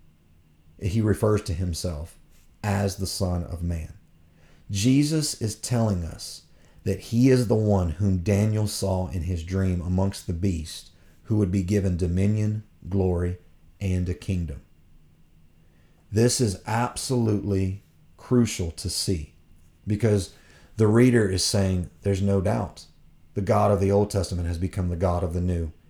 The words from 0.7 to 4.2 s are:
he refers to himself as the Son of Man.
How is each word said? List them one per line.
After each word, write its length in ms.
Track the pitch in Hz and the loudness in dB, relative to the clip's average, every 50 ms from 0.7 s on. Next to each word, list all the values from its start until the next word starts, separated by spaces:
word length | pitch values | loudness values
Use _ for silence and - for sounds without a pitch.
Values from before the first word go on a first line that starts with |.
| - - | -14 -6
he 200 | - 98 87 113 | -4 -2 0 2
refers 420 | 107 107 98 - - 107 107 101 - | 2 2 2 2 2 2 2 2 0
to 100 | - 87 | -2 -4
himself 640 | 78 95 90 82 - - 90 82 73 82 - - - - _ - - _ _ - _ - | -4 -2 -4 -4 -4 -6 -6 -6 -6 -10 -12 -16 -20 -20 _ -20 -20 _ _ -16 _ -2
as 320 | 107 98 98 101 101 95 | 0 0 0 0 -2 -2
the 100 | - 98 | -4 -6
Son 380 | 87 - - 98 90 90 87 85 | -6 -4 -4 -2 -2 -2 -2 -4
of 180 | - 87 85 | -6 -8 -6
Man. 320 | 85 85 85 82 80 - - - - _ _ - | -4 -4 -4 -4 -6 -10 -14 -18 -20 _ _ -20